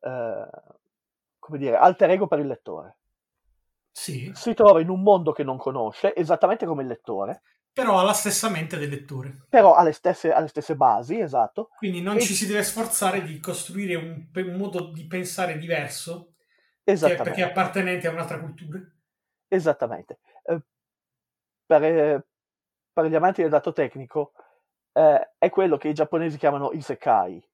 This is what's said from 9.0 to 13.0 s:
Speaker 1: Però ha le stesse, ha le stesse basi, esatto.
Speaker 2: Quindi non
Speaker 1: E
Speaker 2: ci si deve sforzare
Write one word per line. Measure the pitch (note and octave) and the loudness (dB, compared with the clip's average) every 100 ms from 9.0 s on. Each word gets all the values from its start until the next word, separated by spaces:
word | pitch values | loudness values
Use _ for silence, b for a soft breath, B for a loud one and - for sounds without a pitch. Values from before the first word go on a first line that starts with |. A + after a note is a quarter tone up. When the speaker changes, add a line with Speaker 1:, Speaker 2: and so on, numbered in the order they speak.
| - C3+ C3 C3 _ | -12 -14 -12 -16 _
Speaker 1:
Però | C4 G3 | 6 8
ha | D#3+ | 8
le | E3+ | 6
stesse, | D3+ F3+ E3+ - | 2 -4 -2 0
ha | - | 0
le | D#3 | 0
stesse | - - D3+ | -8 -6 0
basi, | C3+ G#2 B2 G#3 | 2 2 -2 -6
esatto. | F3 C3 A2 - A3+ _ | -4 -2 -2 -4 -12 _
Speaker 2:
Quindi | G#3 F3 | -8 -6
non | F3+ G#3 | -4 -2
Speaker 1:
E | |
Speaker 2:
ci | A3+ | -2
si | F#3+ G3+ | -2 -2
deve | G#3 | -2
sforzare | G3+ - A3+ - | -4 -4 -6 -2